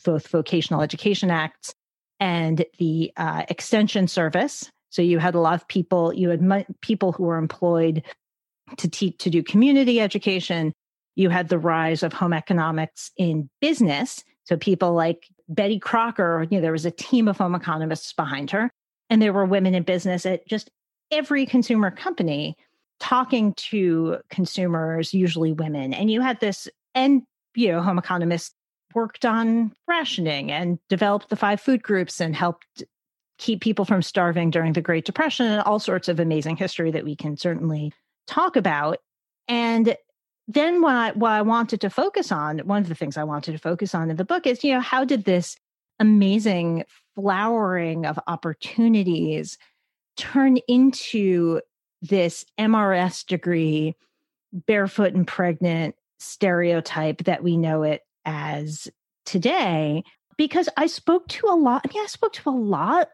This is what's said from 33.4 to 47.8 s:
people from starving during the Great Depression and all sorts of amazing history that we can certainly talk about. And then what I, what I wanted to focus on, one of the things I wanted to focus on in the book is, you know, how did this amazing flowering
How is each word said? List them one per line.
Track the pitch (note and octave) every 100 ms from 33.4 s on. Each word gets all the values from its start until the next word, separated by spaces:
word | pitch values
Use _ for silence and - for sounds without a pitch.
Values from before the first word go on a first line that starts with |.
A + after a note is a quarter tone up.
| - G#3
people | A3 G#3 F#3+
from | G3
starving | - G3 F3 E3 E3
during | E3 E3
the | D#3+
Great | E3 E3
Depression | F3+ - D#4 - A#3
and | G#3
all | G3+ G#3
sorts | G#3 F#3 -
of | E3+
amazing | E3 D#3 D3 D#3+
history | F#3 - E3
that | D#3
we | D3+ C#3+
can | D3+ D3
certainly | F3+ E3 D#3+ D3+ D3+ - _ _ -
talk | D4+ F4+ B3+
about. | F3+ D3 D3+ - _ _ _ _ -
And | A#3+ A#3 A3+ A3+ - _ _ _ _ -
then | C#4+ D#4+ F4
what | D#4+ B3
I, | A3+
what | G#3 A3+
I | G#3+
wanted | G#3+ A#3 A3+ G#3
to | G3
focus | - F#4+ G4+ -
on, | E3 D3+ D#3
one | F#3 G3+
of | F3
the | D#3+
things | D3 D3+
I |
wanted | D3+ D3 E3
to | D#3
focus | E3 F3 G3 F3
on | D#3+
in | D#3+
the | F#3
book | F4 C#4+
is, | B3
you | C#4+
know, | B3+
how | B3+ C4 C4+
did | C4 G3
this | F3+ F3 - _ _ _ -
amazing | G#3+ G#3 G3 G#3+ G#3+ F3 E3+ E3 - _ _ -
flowering | G3 F#3+ A3 A3+ G3 F3+